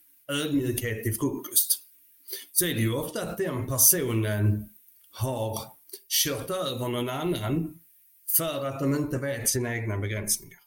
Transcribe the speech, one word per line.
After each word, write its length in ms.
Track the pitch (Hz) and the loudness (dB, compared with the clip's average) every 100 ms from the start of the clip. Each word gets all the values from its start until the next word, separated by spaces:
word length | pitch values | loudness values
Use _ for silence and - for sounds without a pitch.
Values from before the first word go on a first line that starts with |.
| _ _ - | _ _ -6
ödmjukhet 720 | 143 151 143 123 113 120 110 | -2 0 2 2 0 -2 -2
till 120 | 113 | -2
frukost", 680 | - 135 - - - - - - - _ _ - - - | 0 -2 -2 0 2 2 0 -6 -20 _ _ -14 -12 -4
så 120 | - 175 | 0 2
är 80 | |
det 60 | 117 | 2
ju 120 | 110 | 2
ofta 300 | 127 156 220 | 0 -2 -4
att 160 | 175 180 | -4 -2
den 280 | 185 123 113 | -2 -2 -2
personen 1040 | 131 - 180 127 113 110 104 107 104 - - _ - - | 4 6 6 2 2 2 4 4 4 -2 -14 _ -20 -16
har 480 | - 123 120 110 - - - - - - - | -6 -4 -2 -2 -4 -10 -18 -20 -18 -2 0
kört 260 | 151 123 - | 2 -2 -4
över 380 | 185 147 120 123 | -4 -2 -2 -2
någon 200 | 120 123 | 0 -2
annan 720 | 135 175 135 107 151 156 - - _ _ _ - - | 0 0 0 0 0 -2 -8 -20 _ _ _ 0 0
för 280 | 165 143 | 0 -2
att 160 | 139 135 | -4 0
de 160 | 139 143 | 2 2
inte 220 | 143 131 | 0 -2
vet 300 | 139 120 117 | -2 -2 0
sina 280 | 127 120 117 | 0 0 -2
egna 220 | 110 101 | -2 -2
begränsningar. 600 | 101 107 107 - - - | -2 -2 -2 -2 -4 -20